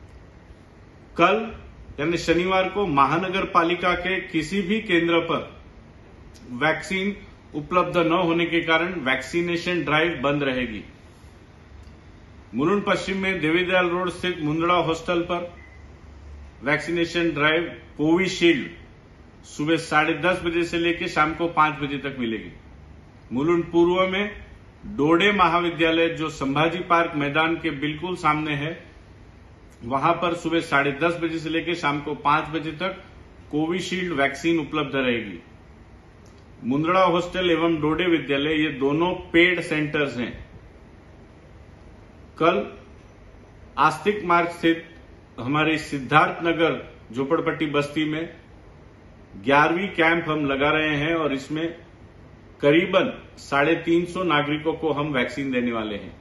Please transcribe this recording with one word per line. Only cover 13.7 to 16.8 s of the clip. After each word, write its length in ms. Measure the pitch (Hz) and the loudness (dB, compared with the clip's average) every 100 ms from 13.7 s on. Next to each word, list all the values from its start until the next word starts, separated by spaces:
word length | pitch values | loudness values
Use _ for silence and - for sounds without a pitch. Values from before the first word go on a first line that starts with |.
| 185 175 | 2 2
रोड 220 | 175 180 | 0 -2
स्थित 300 | 165 180 165 | -4 -4 -2
मुंद्रा 340 | 147 160 170 180 | -2 0 2 2
हॉस्टल 380 | 156 165 - 175 | 2 -2 -2 -4
पर 280 | 175 175 175 - - - - - - - - - - - | -2 -6 -6 -14 -20 -20 -20 -20 -20 -20 -20 -18 -20 -8
वैक्सीनेशन 680 | 127 151 | -4 -2